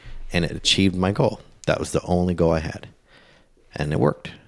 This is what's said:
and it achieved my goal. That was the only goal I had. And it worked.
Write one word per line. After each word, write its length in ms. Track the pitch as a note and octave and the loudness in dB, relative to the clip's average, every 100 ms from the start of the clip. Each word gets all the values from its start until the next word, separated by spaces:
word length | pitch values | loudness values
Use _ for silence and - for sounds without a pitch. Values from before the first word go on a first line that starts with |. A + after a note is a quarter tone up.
| - - - | -14 -12 -4
and 120 | F2 | -2
it 80 | E2 | -2
achieved 440 | - - - G2 F2+ | -2 0 4 4 4
my 160 | F#2 | 0
goal. 280 | G3+ A#2+ - - - - | 2 0 0 -16 -8 -2
That 120 | D#2 | -2
was 140 | - | 0
the 100 | D#2+ | -4
only 300 | - F2+ F2+ | 0 0 2
goal 180 | F2 E2 | 2 2
I 80 | E2 | 2
had. 280 | D2+ - - - _ - - _ _ _ _ | -2 -10 -14 -20 _ -20 -20 _ _ _ _
And 180 | - D3 | -6 -2
it 80 | D3+ | 0
worked. 320 | D3+ - - - | 0 0 -10 -16